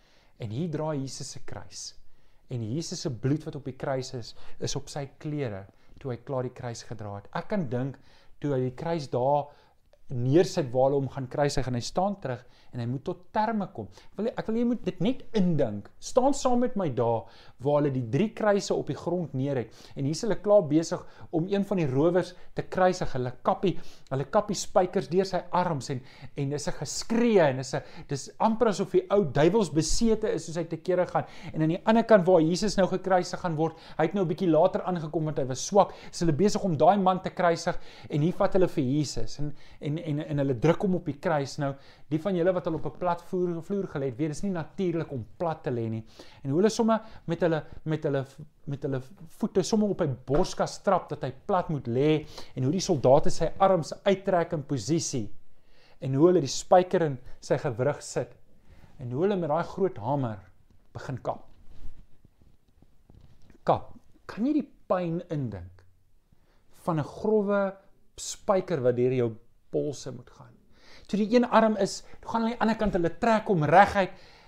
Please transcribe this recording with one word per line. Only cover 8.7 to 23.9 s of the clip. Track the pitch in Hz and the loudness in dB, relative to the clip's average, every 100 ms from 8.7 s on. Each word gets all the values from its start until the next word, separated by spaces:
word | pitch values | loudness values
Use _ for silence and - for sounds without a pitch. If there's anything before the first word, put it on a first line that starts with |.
| 127 | -4
kruis | 156 170 135 | -4 -4 -2
daar | 123 131 147 143 - _ _ _ _ - | 0 2 2 -2 -14 _ _ _ _ -8
neersit | 123 123 156 190 180 131 | -4 4 4 4 0 -2
waar | 127 135 | 2 2
hulle | 143 | 2
hom | 131 | -2
gaan | - 127 | -6 -6
kruisig | - 143 139 127 | 0 0 0 0
en | |
hy | 123 | -4
staan | - - 196 196 | -4 -2 -2 -2
terug | 131 117 - - - | -6 -8 -10 -20 -14
en | 127 | -8
hy | 120 | -6
moet | 135 - | -6 -6
tot | 175 - | -8 -6
terme | 220 214 220 185 | -2 0 -2 -6
kom. | - 101 - - | -8 -14 -14 -16
Ek | - | -6
wil, | 220 - | -6 -4
ek | - | -4
wil | 226 | 0
jy | 240 | 0
moet | 240 - | 0 -4
dit | - | -2
net | 196 269 - 214 | -2 -2 -2 2
indink. | 180 156 113 104 - - | 4 4 0 -2 -12 -16
Staan | - - 262 277 | 0 2 4 2
saam | 262 247 | 2 2
met | 247 208 | 2 0
my | 170 | -2
daar | 123 117 113 - - - - 135 | 0 0 0 -4 -20 -20 -6 0
waar | 147 | 2
hulle | 147 | 2
die | 127 117 | 0 -2
drie | 135 214 | 0 0
kruise | - 214 202 - | 0 2 2 2
op | 170 - | -2 -2
die | 139 | -6
grond | 175 180 165 | -4 -4 -4
neer | 131 139 135 | -4 -2 -2
het. | 113 - - - | -4 -10 -16 -6
En | 135 | -4
hier | |
is | 156 | -2
hulle | 226 175 | -2 -2
klaar | 208 208 151 | 6 6 6
besig | 156 165 175 - - - | 2 2 -6 -8 -18 -6
om | - 185 | -4 0
een | 196 196 | -2 0
van | 196 | 0
die | 147 | 2
rowers | 127 165 180 175 - - | 4 4 4 0 -8 -12
te | - | -8
kruisig. | - 190 185 - 156 | -4 2 2 4 -2
Hulle | 131 123 - | -2 -4 -2
kappie, | - 190 196 - - | -2 0 0 0 -4